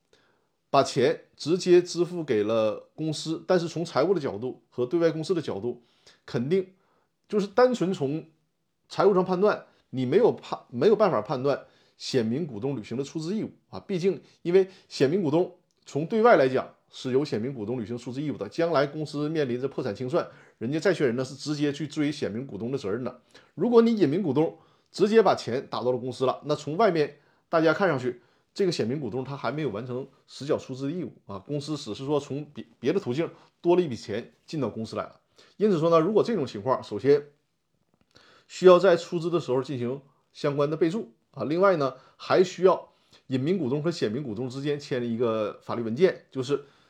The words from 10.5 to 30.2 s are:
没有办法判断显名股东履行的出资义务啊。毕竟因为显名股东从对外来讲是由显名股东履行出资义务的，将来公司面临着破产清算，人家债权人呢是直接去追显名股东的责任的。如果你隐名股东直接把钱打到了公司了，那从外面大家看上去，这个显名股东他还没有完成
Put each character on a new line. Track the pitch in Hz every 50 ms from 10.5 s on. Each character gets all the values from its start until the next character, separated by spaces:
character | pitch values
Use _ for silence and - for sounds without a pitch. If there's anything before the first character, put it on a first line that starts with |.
| - - - _
没 | - 120 139
有 | 208 220
办 | - 220 190
法 | 147 107
判 | 107 - 156 127
断 | 127 143 131 - - - _ _ _ _ _
显 | _ - - - 131 110
名 | 110 117 143 180
股 | 147 113 101
东 | 110 139 143
履 | 120 101
行 | - 117
的 | 127 143
出 | 135 - 165
资 | 156 165 208
义 | 220 160
务 | 101 - _ _ _
啊。 | - -
毕 | - - 196
竟 | 170 165 196 170 - - _ _ _
因 | - 165 175
为 | 190 185 190 - - _
显 | _ - - 139 139
名 | 160 208
股 | 180 143
东 | 143 170 180 175 - _ _ _ _ _ _
从 | - - 139 165
对 | 170 233 220
外 | 220 240 220
来 | 160 135 131
讲 | 131 120 98 - - _ _ _
是 | - - - 135 123
由 | 131 151
显 | 151 139 107
名 | 107 135 143
股 | 120 104
东 | 101 123 127
履 | 107
行 | 98 120
出 | 120 - 135
资 | 120 135
义 | 151 151
务 | 120
的， | 95 98 -
将 | - - 165 170
来 | 165 135 147
公 | 143 143 156 151
司 | 139 - 147 147 151
面 | 165 156 147
临 | 123 120 123
着 | 131
破 | 135 - - 135
产 | 117 101
清 | - 123 127
算， | 151 165 - - - - - _ _
人 | _ 107 123
家 | 147 160
债 | 156 202 170
权 | - 156
人 | 127 113
呢 | 127 131
是 | 127 143
直 | 135 - 147 151
接 | 143 147 147
去 | 139 - 160
追 | 135 - 160 147 143
显 | 147 - 117 95
名 | 98 113 139
股 | 135 104
东 | 95 110 120
的 | 139
责 | 131 - 95
任 | 101 123 131
的。 | 110 - - _ _ _ - - _ _
如 | - 175 240
果 | 240 226
你 | 233 226 233
隐 | 208 175 135
名 | 143 190
股 | 208 151 123
东 | 143 160 - - - _ _ _ _ _ _
直 | - - 185
接 | 214 220 226
把 | 202 180 127
钱 | - - - 113 139 - -
打 | - 110 110
到 | 123
了 | 127
公 | 123 127 131
司 | 123 - 131
了， | 127 123 - -
那 | 143 151
从 | 143 - 143 151
外 | 180 202 202
面 | 170 160 147 139 - _ _ _ _ _ _
大 | _ - 165
家 | 160 160 160
看 | - 202
上 | 180 147 131
去， | 123 123 120 - _ _ _ _ _ _ _
这 | - 202
个 | 180
显 | 160 - 120
名 | 110 131 156
股 | 139 107
东 | 104 131 131
他 | 139 143
还 | 135 - 117
没 | 131 151
有 | 160 131
完 | 95 - -
成 | 127 120 127 139 - _ _